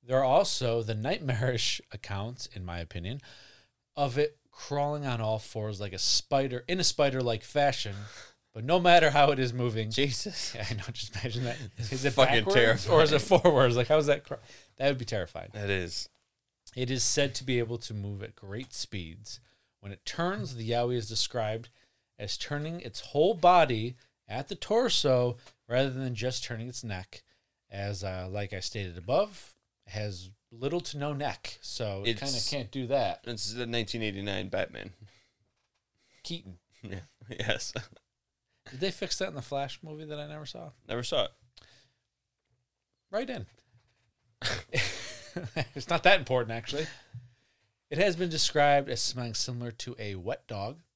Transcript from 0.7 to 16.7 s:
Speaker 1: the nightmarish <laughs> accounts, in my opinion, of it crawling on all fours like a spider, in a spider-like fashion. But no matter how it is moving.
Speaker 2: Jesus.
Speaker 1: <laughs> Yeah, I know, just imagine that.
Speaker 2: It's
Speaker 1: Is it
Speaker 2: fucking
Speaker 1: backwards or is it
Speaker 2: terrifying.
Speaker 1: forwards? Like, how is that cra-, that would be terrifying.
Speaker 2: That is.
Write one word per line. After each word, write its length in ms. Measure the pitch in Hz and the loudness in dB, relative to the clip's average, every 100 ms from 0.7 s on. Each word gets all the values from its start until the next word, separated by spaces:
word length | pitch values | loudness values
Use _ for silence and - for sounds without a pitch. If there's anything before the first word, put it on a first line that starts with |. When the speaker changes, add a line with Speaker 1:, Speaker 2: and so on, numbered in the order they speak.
| 117 | 0
Speaker 1:
the 120 | 110 | 0
nightmarish 840 | 107 123 190 143 117 127 120 - - - | -2 -2 -2 -2 0 0 0 0 -2 -8
<laughs> 60 | |
accounts, 560 | 101 - 98 107 127 - | -14 -8 -6 -6 -10 -12
in 100 | 104 | -10
my 140 | 90 87 | -10 -8
opinion, 420 | 82 90 90 135 - - - - _ _ _ - | -8 -8 -8 -10 -12 -20 -20 -20 _ _ _ -2
of 220 | 143 127 | -2 2
it 200 | 151 - _ | 0 -2 _
crawling 540 | - - 143 143 147 143 | -20 -6 -2 -2 -2 -4
on 140 | 120 | -2
all 180 | 110 110 | 0 -2
fours 420 | - 113 107 101 | -4 -6 -6 -6
like 120 | 104 | -8
a 60 | 92 | -2
spider, 640 | - - - 139 135 123 - | 0 0 2 0 2 -4 -4
in 120 | 185 | 0
a 40 | |
spider-like 580 | 170 - 143 131 120 110 | 0 4 2 2 0 -2
fashion. 520 | - 147 143 127 107 98 104 - - _ _ | -2 2 2 2 -6 -8 -12 -16 -20 _ _
But 120 | 110 | -10
no 140 | 123 180 | 2 4
matter 320 | 175 170 156 | 10 10 10
how 220 | 143 143 | 8 6
it 80 | 139 | 6
is 120 | 127 | 0
moving. 380 | 123 123 110 107 | 0 -2 0 -2
Speaker 2:
Jesus. 640 | 113 139 120 208 - - | 0 0 0 -4 -6 -8
Speaker 1:
<laughs> 20 | 123 | -6
Yeah, 80 | 104 | -6
I 40 | |
know, 100 | 110 98 | -6 -8
just 240 | 110 - - | -10 -10 -6
imagine 280 | 127 113 | -6 -4
that. 120 | 123 117 110 - | -4 -6 -10 -8
Speaker 2:
It's 140 | 113 | -6
Speaker 1:
Is 120 | 131 | 0
it 80 | 139 | 0
Speaker 2:
fucking 320 | 131 127 127 | 6 6 6
Speaker 1:
backwards 420 | 110 196 117 - - | 6 6 6 6 6
or 140 | 165 | 6
is 80 | 156 | 8
it 60 | 147 | 4
Speaker 2:
terrifying. 220 | - 185 | 6 6
Speaker 1:
forwards? 340 | 175 143 127 120 | 8 6 6 4
Like, 120 | 120 | 4
how 100 | 156 | 4
is 80 | 147 | 4
that 180 | 143 | 0
cra-, 140 | - 139 - - - _ | -2 -12 -12 -20 -20 _
that 120 | 139 | -2
would 100 | 131 | 0
be 60 | |
terrifying. 440 | 113 110 85 - 90 | -4 -4 -4 -8 -12
Speaker 2:
That 160 | 104 101 | -8 -2
is. 380 | 95 87 - - _ _ _ _ _ - | -2 -2 -6 -10 _ _ _ _ _ -16